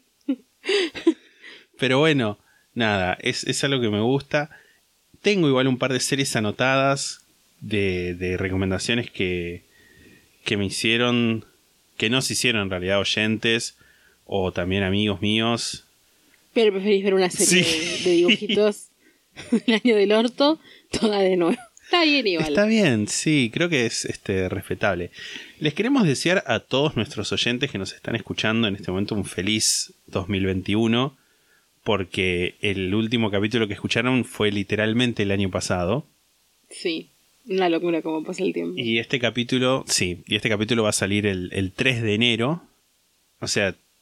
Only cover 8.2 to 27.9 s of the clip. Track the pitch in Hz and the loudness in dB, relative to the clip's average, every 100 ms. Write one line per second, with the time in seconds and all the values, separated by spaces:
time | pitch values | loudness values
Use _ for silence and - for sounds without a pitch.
8.2 | 90 90 95 95 95 92 - 120 117 - | -4 -2 -2 -2 0 -2 -2 -2 -4 -4
9.2 | 95 90 87 90 - _ _ _ - - | -4 -4 -6 -10 -16 _ _ _ -20 -20
10.2 | _ _ - 104 98 - 113 117 120 120 | _ _ -4 -2 -2 -2 0 2 2 2
11.2 | 117 113 - _ _ _ _ - 110 127 | 0 -2 -6 _ _ _ _ -4 0 0
12.2 | 135 107 127 113 98 92 90 101 95 - | 0 -2 0 0 0 -2 0 2 2 0
13.2 | 107 107 117 113 - - _ _ _ _ | 0 0 0 0 -2 -12 _ _ _ _
14.2 | - 101 92 87 90 98 95 101 107 95 | -6 -4 -2 -2 -2 0 0 0 0 0
15.2 | 104 110 113 117 - - - _ _ _ | 0 0 0 -2 -4 -10 -16 _ _ _
16.2 | _ _ _ - 220 190 196 196 196 190 | _ _ _ 2 2 2 2 2 4 2
17.2 | 185 - 180 180 170 160 170 170 185 170 | 2 2 2 4 4 0 -4 -2 2 4
18.2 | 175 - 208 202 208 208 - _ _ _ | 4 2 0 2 2 0 -8 _ _ _
19.2 | _ - - 233 - 220 247 214 196 214 | _ -20 -2 -2 2 2 4 4 4 4
20.2 | 233 - 285 311 - - _ - 214 202 | 2 2 2 2 -4 -20 _ -2 0 2
21.2 | 190 185 170 - 698 _ - 359 320 285 | 2 4 2 0 -6 _ -2 2 4 2
22.2 | 220 170 156 147 208 220 185 113 104 - | 2 0 0 2 2 4 4 2 0 -2
23.2 | - 151 117 - 175 156 113 - - - | 2 2 2 0 0 2 0 -2 -6 -6
24.2 | - 95 92 92 - 92 107 90 87 - | -4 -2 -2 -4 -6 -2 0 0 -4 -12
25.2 | - - - - 156 143 220 277 185 123 | -16 -16 -16 -6 -4 -2 0 4 4 2
26.2 | 165 185 - 113 - 127 151 - 104 - | 2 0 0 -2 0 0 0 0 -4 -4
27.2 | 101 101 - 123 135 101 95 | -4 -2 -2 -2 -2 -4 -8